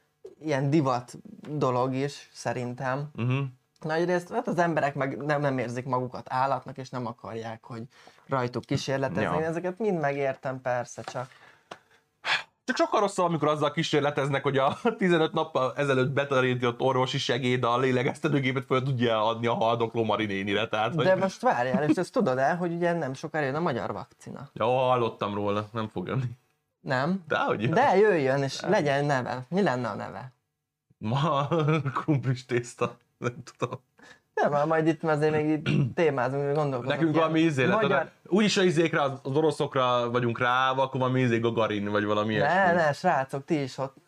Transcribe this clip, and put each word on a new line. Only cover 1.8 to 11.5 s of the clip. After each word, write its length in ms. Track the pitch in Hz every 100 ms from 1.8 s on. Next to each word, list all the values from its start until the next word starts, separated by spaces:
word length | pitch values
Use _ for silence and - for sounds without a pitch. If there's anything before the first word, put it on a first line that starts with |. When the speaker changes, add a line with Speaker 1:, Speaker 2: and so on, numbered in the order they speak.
| 131
Speaker 1:
is, 340 | 131 143 - -
szerintem. 760 | - 127 120 123 123 135 135 147
Speaker 2:
Mhm. 260 | - 120 131 135 127 _ _
Speaker 1:
Nagyrészt, 520 | 156 160 175 175 175
hát 140 | 220 285
az 100 | 175
emberek 360 | 170 156 143
meg 220 | 143 135 120
nem, 160 | 143 147
nem 180 | 143 131
érzik 260 | 117 120
magukat 420 | 135 127 127 - -
állatnak, 460 | 131 135 131 139 139
és 100 | 131
nem 160 | 127 117
akarják, 580 | - 101 113 113 113
hogy 180 | - 117 123 - - - -
rajtuk 360 | 135 123 123
kísérletezni. 580 | - 135 - 135 135 -
Speaker 2:
Ja. 220 | - -
Speaker 1:
Ezeket 340 | 160 165 180 180
mind 220 | 220 180
megértem, 600 | 143 143 139 135 135 127
persze, 420 | 127 123 120 -
csak 260 | 113 131 123 - -